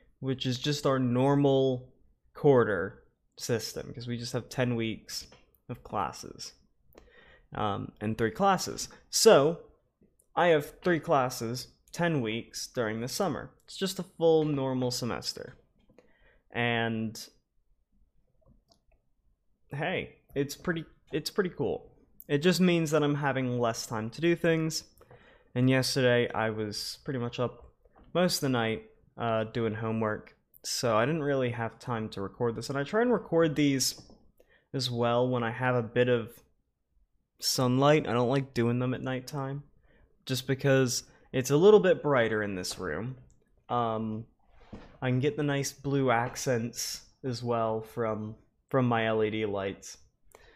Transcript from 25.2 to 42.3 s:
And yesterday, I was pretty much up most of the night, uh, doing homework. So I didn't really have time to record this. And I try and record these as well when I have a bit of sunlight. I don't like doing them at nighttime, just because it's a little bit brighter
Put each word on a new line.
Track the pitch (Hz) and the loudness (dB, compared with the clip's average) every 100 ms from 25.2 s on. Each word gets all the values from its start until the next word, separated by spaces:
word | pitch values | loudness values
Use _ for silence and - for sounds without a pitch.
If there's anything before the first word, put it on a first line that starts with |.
| - - _ 123 | -20 -20 _ 2
And | 127 | 4
yesterday, | 131 123 143 127 120 120 | 4 2 2 4 4 2
I | - 110 | 0 -2
was | 107 107 101 - - | -2 -6 -6 -10 -12
pretty | - 131 | -8 -6
much | 120 120 | -4 -4
up | 120 - - _ _ _ - | -4 -6 -20 _ _ _ -6
most | 165 180 - | 0 0 0
of | |
the | 139 | 0
night, | 123 113 110 - _ _ - | 0 0 -2 -8 _ _ -6
uh, | 113 110 110 | -2 -2 -2
doing | 123 113 | -2 -2
homework. | 107 113 110 110 107 - _ _ - | -2 -4 -2 -2 -4 -8 _ _ -14
So | - - 120 107 | -8 -2 2 2
I | 123 | 2
didn't | 165 | 0
really | 143 139 127 | -2 0 -2
have | 117 113 - | -2 -6 -8
time | - 117 110 | -6 -6 -6
to | - | -8
record | 95 - 120 113 | -8 -4 -4 -4
this. | 120 | -6
And | 139 | -6
I | |
try | 139 214 | -2 0
and | 247 | 2
record | 220 - 165 165 147 | 0 0 2 2 4
these | 147 135 - - - - _ _ _ _ _ 139 | 2 2 -2 -4 -14 -20 _ _ _ _ _ -6
as | 127 | -4
well | 120 117 120 127 | 0 2 2 2
when | 123 | 0
I | 113 | -2
have | 120 127 | -2 0
a | 123 | 0
bit | 113 123 123 | 0 2 4
of | 123 110 - _ _ _ _ _ _ _ _ _ - | 2 0 -14 _ _ _ _ _ _ _ _ _ -8
sunlight. | - - 127 127 143 151 - | -4 0 2 4 6 4 4
I | |
don't | 120 120 | 0 2
like | 139 131 | 0 -2
doing | - 117 123 | 0 0 0
them | 127 | -2
at | 127 | -4
nighttime, | 131 127 127 147 135 143 - _ _ _ _ _ - | -6 -8 -8 -8 -6 -8 -12 _ _ _ _ _ -6
just | 127 - | -6 -2
because | 131 139 135 127 - - - _ | 0 4 4 4 0 -8 -20 _
it's | 127 131 | -4 2
a | 147 | 6
little | 196 208 | 8 8
bit | 180 147 | 6 2
brighter | 147 135 113 | 2 2 2